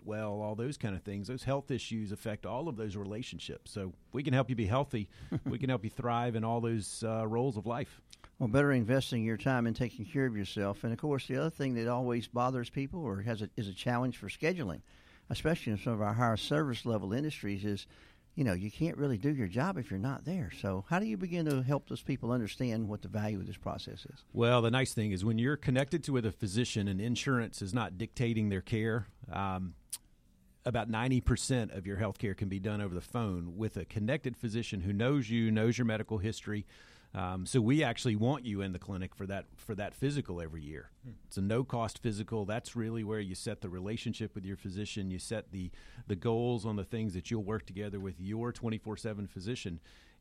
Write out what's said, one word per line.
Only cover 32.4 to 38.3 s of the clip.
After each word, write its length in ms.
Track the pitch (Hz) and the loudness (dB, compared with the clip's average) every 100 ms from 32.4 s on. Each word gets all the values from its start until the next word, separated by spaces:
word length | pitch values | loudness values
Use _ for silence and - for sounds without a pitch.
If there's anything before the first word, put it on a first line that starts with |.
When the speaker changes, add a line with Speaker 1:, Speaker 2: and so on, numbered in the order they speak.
| 98 | -2
Speaker 1:
be 100 | 95 | -2
done 220 | 107 104 | -2 -2
over 120 | 101 | -2
the 60 | 87 | -4
phone 560 | - 120 107 90 87 90 | -4 -2 0 -2 -4 -2
with 220 | 110 98 | -4 -4
a 80 | 82 | -6
connected 500 | 110 107 151 131 - | -2 0 0 -2 -4
physician 460 | 117 113 113 101 | -4 -2 -2 -2
who 100 | 95 | 0
knows 380 | 101 123 147 107 | 2 4 4 2
you, 200 | 117 113 | 4 4
knows 280 | 110 113 113 | 6 4 4
your 80 | 117 | 2
medical 320 | 110 107 107 | 2 0 0
history. 480 | 107 - - 104 - - - - - | 0 -2 -4 -4 -4 -12 -20 -20 -10
Um, 320 | 101 90 92 90 | -4 -2 -2 2
so 160 | 131 | 4
we 200 | 110 151 | 6 6
actually 360 | 131 113 127 104 | 4 2 2 4
want 280 | 117 | 4